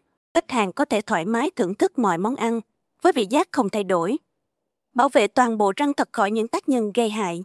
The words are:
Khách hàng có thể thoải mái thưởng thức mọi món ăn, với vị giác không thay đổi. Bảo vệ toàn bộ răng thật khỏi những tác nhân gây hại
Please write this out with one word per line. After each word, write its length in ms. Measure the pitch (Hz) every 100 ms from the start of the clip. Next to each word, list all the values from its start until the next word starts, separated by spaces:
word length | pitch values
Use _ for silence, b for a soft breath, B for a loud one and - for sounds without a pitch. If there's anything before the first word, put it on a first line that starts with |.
| _ _ _
Khách 160 | 330 -
hàng 220 | 254 196
có 120 | -
thể 160 | - 208
thoải 240 | - 190
mái 260 | 165 233 302
thưởng 240 | - 180
thức 240 | 202 381 -
mọi 200 | 214 165
món 180 | 208 269
ăn, 240 | 226 226 - _ _ _
với 100 | 349
vị 140 | 320 190
giác 180 | 285 381
không 160 | - 202
thay 160 | 220
đổi. 320 | 190 180 170 285 _ _ _ _ _ _ _
Bảo 140 | 240 269
vệ 180 | 285 -
toàn 320 | - 240 220
bộ 140 | 202 196
răng 180 | 285
thật 140 | 285 262
khỏi 180 | - 202
những 180 | 220 226
tác 200 | 349 -
nhân 240 | 262 208
gây 160 | 196 226
hại 340 | 214 190 170